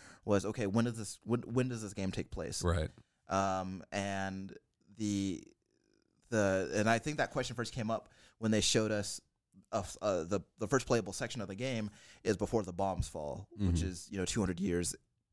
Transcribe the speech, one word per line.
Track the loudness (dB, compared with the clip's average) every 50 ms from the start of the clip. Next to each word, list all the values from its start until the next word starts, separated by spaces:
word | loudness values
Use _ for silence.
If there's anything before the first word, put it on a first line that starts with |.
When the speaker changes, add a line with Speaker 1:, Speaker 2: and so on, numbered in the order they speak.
| -20 -20 -20 -6 0
Speaker 1:
was, | 2 2 4 2
okay, | 0 -2 -2 0
when | 2 2 2 2
does | 2 0
this, | -4 -8 -10 -12 -8 -2
when, | 0 0 0
when | 0 0 0 0 0
does | 0 -2 -6
this | -6 -6 -4
game | -2 -2 0
take | 0 -2 -4 -4
place? | -6 -6 -6 -4 -4 0 2
Speaker 2:
Right. | 2 2 2 0 -2 -6 -12 -20 _ _ _ _
Speaker 1:
Um, | -2 0 2 2 2 0 0 -2 -4 -6 -10 -8 -6
and | -4 -4 -2 -2 -2 -2 -2 -4 -4 -6 -8 -10 -12 -16 _ _ _ _ _ -16 -8
the, | -4 0 0 2 2 2 0 -2 -4 -8 -14 -20 _ _ _ _ _ _ _ _ _ _ _ _ _ _ 0
the, | 2 4 4 4 4 2 2 0 0
and | 2 4 4
I | 4 2
think | 2 -2 -2
that | -2 -2 -2
question | -2 -2 -4 -2 -4
first | -6 -6 -4 -4
came | -4 -2 -2
up | -2 -4 -6 -10 _ -20 -20 -20 _
when | -2 2 4
they | 4 4
showed | 4 4 4 4 4 2
us | 0 0 -2 -4 -6 -10 -12 _ _ _ _ _ _ -20 -8 _ -4
a | -4
f-, | -4 -4 -6 -2
uh, | 0 2 2 2 2
the, | 0 -2 -2 -2 _ _ -6
the | 0
first | 2 2 2 4
playable | 4 2 2 2 -2
section | -6 -6 -6 -6 -6 -6
of | -6 -6
the | -6
game | -6 -4 -4 -2 -4 -4 -6 -8 -12 -20 -20 -20 -2 0
is | 0 2
before | 2 2 2 2 0 0
the | 0
bombs | -2 0 0 0 0 -2 -4 -4
fall, | -6 -6 -6 -6 -6 -8 -10 -10 -4
which | 0 2 4 4
Speaker 2:
Mm-hmm. | 2 2
Speaker 1:
is, | 0 -4 -8 -10 -6
you | -4
know, | -2 -2
two | 0 0 2
hundred | 2 0 0 0
years | 0 0 2 2 0 -2 -4 -8 _ _ _ _ _ _